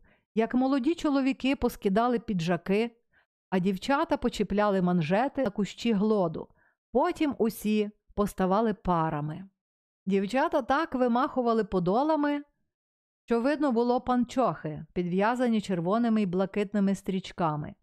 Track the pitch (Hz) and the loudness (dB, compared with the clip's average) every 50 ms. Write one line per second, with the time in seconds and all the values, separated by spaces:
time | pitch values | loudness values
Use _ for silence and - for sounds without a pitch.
0 | _ _ _ _ _ _ - 208 226 226 - 247 262 269 277 277 233 302 339 - | _ _ _ _ _ _ -2 0 0 2 2 2 2 2 2 0 0 0 -2 0
1 | - 311 277 277 262 269 262 - - 262 277 - - 240 - - - 202 190 220 | 0 0 0 2 0 0 -2 -2 0 -2 0 0 0 -2 -2 -2 -2 0 2 2
2 | 233 247 240 233 - - 214 180 160 175 180 165 - - 196 208 226 240 - _ | 2 2 0 -2 -2 -2 -4 -2 -2 -2 -2 -2 0 0 0 0 0 -2 -6 _
3 | _ _ _ _ _ _ _ _ _ - - 190 175 202 196 180 - - 277 285 | _ _ _ _ _ _ _ _ _ -4 -2 0 0 0 -2 -2 -2 0 0 0
4 | 330 330 302 269 - 240 - - 202 - 202 202 208 208 196 190 180 180 180 180 | 0 0 -2 0 -2 -2 -2 -2 -2 -2 0 0 2 2 2 2 2 2 2 2
5 | 156 143 185 208 254 285 - 285 262 202 - - 202 - - - - 240 226 190 | 2 2 2 2 0 0 0 -2 -2 -2 -2 -2 -4 -4 -4 -4 -2 0 0 2
6 | 208 214 220 208 180 165 160 170 - - _ _ _ _ _ _ _ _ - 240 | 2 2 2 2 0 0 -2 -6 -12 -14 _ _ _ _ _ _ _ _ 0 0
7 | 302 359 339 - 320 294 233 - 220 226 - - - 208 214 214 208 208 - _ | 0 0 0 0 -2 -2 0 0 -2 -2 -2 -2 -2 0 0 0 0 -2 -6 _
8 | _ _ - - 208 196 - - 190 180 190 208 233 220 208 - - 185 180 165 | _ _ -4 -2 -2 -2 -2 -2 0 2 2 2 2 0 -2 -2 -2 0 0 2
9 | 160 160 151 147 147 151 151 - 190 - _ _ _ _ _ _ _ _ _ _ | 0 0 -2 -4 -4 -6 -8 -10 -14 -18 _ _ _ _ _ _ _ _ _ _
10 | - 190 196 196 202 196 - 262 302 339 339 302 233 - 269 294 330 - - 247 | -6 -2 0 0 0 0 0 0 0 0 0 -2 0 0 0 0 0 -2 0 0
11 | 254 247 233 240 269 302 - 262 240 233 226 226 214 190 - 185 175 180 190 240 | 0 2 2 2 0 0 -2 -2 0 2 2 2 0 0 0 0 0 2 2 2
12 | 294 311 320 294 294 294 294 285 285 _ _ _ _ _ _ _ _ _ _ _ | 2 2 0 0 0 0 -2 -4 -6 _ _ _ _ _ _ _ _ _ _ _
13 | _ _ _ _ _ - 226 233 226 277 302 285 302 285 233 226 240 240 240 254 | _ _ _ _ _ -2 0 2 2 2 2 2 2 2 2 2 2 2 2 0
14 | 247 - 247 247 240 - - 262 247 196 156 - - 156 151 151 160 - - 180 | 0 0 0 0 0 0 0 0 0 0 0 -2 -6 -8 -8 -10 -12 -10 -6 -4
15 | 180 175 175 190 196 220 254 240 254 240 226 214 190 - 190 170 165 180 202 233 | -4 -2 0 0 2 2 0 0 0 0 0 0 0 -2 -2 -2 0 0 0 0
16 | 240 233 220 220 208 185 170 185 196 185 - 208 208 196 - 208 196 190 196 - | 2 2 2 2 2 0 0 0 -2 -2 -2 -4 -4 -2 0 0 2 2 0 -2
17 | - - 185 190 - - - - 180 160 151 147 147 - - _ | -4 -4 -4 -4 -4 -6 -6 -2 -2 -2 -2 -4 -6 -10 -14 _